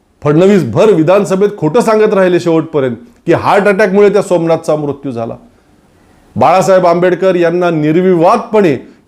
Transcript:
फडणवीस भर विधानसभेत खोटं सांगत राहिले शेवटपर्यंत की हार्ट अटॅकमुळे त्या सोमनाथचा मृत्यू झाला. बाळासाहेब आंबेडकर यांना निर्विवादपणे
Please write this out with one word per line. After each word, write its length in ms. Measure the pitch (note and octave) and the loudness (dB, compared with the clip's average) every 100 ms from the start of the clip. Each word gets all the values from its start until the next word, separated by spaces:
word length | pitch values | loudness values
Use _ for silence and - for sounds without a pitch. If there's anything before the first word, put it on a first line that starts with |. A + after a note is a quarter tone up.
| _ _ | _ _
फडणवीस 420 | D3 D3 F#3+ G3+ | -2 2 4 2
भर 260 | C3 A2+ A3 | 0 0 2
विधानसभेत 580 | F3 D#3 G3 E3 F#3+ G3+ G3+ | 2 2 0 0 -2 -2 -2
खोटं 220 | D#3 A#3 | -2 -2
सांगत 340 | A3+ A3 G#3+ | 0 0 0
राहिले 260 | G3 F#3 F3 | 0 0 0
शेवटपर्यंत 560 | D#3 D#3+ D#3 D3+ C3 A2+ - _ - | 0 -2 -2 -4 -4 -6 -14 _ -2
की 60 | |
हार्ट 300 | D3+ A#2 F#3+ | -2 2 0
अटॅकमुळे 460 | G3 G3+ G#3+ G3 G#3 | 2 0 0 2 2
त्या 140 | G3 | 2
सोमनाथचा 540 | F#3+ F3+ E3 D#3+ D#3+ D#3 | -2 -2 0 -4 -2 -4
मृत्यू 360 | D3 C#3+ C#3+ | -4 -8 -10
झाला. 240 | A#2 A#2 A#2 - _ _ _ _ _ _ _ _ - | -10 -10 -12 -20 _ _ _ _ _ _ _ _ -2
बाळासाहेब 500 | C3+ F3+ F#3 F#3 F3 | 2 2 4 2 2
आंबेडकर 480 | F3 F3+ F3 F#3+ | 2 0 0 -2
यांना 360 | F3+ E3 F3 F3 | 0 0 0 -2
निर्विवादपणे 1160 | D#3+ D3+ D#3+ F#3 F3 F3 A3+ - G#3+ F#3 B2 - - | -2 0 0 2 2 2 0 -2 0 0 -2 -8 -16